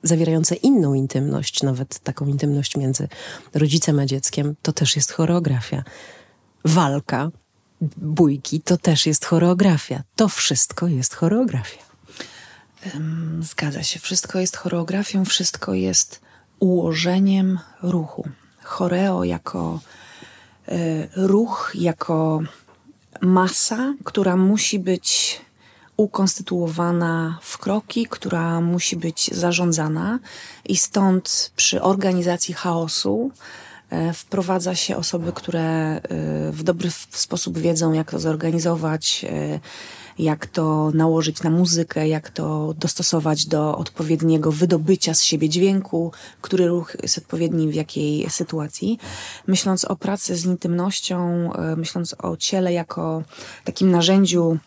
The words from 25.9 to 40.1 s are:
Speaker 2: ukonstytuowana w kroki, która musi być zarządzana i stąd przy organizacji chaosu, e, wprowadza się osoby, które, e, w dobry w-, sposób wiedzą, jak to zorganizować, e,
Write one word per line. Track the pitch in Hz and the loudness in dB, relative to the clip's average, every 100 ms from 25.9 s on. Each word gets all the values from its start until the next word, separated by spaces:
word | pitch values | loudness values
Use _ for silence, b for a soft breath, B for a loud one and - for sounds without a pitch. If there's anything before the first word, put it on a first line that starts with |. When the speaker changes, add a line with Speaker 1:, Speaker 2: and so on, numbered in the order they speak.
| - | 0
Speaker 2:
ukonstytuowana | 208 - 190 - 190 180 170 160 170 175 170 165 165 165 | 0 2 0 0 -2 -2 -2 0 0 2 0 0 -2 -6
w | - - | -10 -8
kroki, | - 208 - - 226 | -2 -2 -2 -4 -4
która | - - 170 165 165 | -4 -4 -2 0 0
musi | 170 175 - 175 | 2 2 0 -2
być | 165 - - | -4 -2 -2
zarządzana | - 175 170 175 160 156 156 180 240 B B B B | 0 0 2 2 2 0 -2 -2 -4 B B B B
i | - 190 | -4 0
stąd | - 208 196 185 - - - - | 2 4 4 2 0 -4 -4 0
przy | - - | 0 2
organizacji | - 196 196 180 175 175 - | 2 2 2 0 0 -2 -2
chaosu, | 175 180 165 165 - 196 208 254 - B B B B _ | -4 -2 -2 -2 -2 0 0 -2 -6 B B B B _
e, | 170 165 | -2 -2
wprowadza | 165 - 190 175 185 175 | -4 -4 -4 0 0 0
się | 180 - - | -2 -2 -2
osoby, | 170 175 165 | -2 -4 -4
które, | 175 - 170 | -6 -4 -2
e, | 160 160 156 156 - 170 156 156 156 | 0 0 -2 -4 -4 -4 -2 -2 -4
w | 156 | -2
dobry | 160 170 175 | 0 0 -2
w-, | - - | -4 -8
sposób | - - 175 - 165 | -6 -4 -2 -2 0
wiedzą, | 165 160 165 | 0 2 2
jak | 160 156 | 0 -2
to | - | -4
zorganizować, | 160 156 165 165 165 165 160 156 - - - | -2 -2 0 0 0 0 -2 -2 -2 -4 -4
e, | 156 151 151 B B B B B | -4 -4 -6 B B B B B